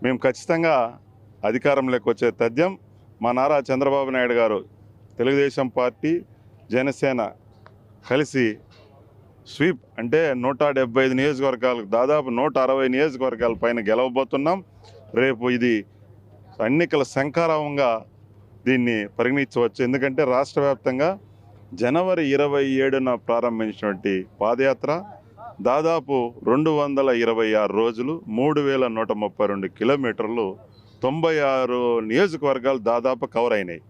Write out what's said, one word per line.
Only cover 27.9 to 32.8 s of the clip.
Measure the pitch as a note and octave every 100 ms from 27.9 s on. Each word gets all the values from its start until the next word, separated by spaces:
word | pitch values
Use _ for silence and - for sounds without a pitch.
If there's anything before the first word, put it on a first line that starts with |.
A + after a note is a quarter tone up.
| A2 B2 E3 -
మూడు | A2 C#3 D3+
వేల | C#3+ C3+ B2+
నూట | A2+ A2
ముప్పై | G#2+ G#2 - G#2
రెండు | G2 F#2+
కిలోమీటర్లు, | - A2 C#3 B2+ G#2+ A2 A#2 G2+ G2+ - - - -
తొంభై | B2+ D#3 E3 D#3
ఆరు | C#3 C3+ B2+ B2 A#2+ A#2
నియోజకవర్గాలు | A2 A#2+ G3+ D#3 C#3+ C3+ B2+
దాదాపు | C3+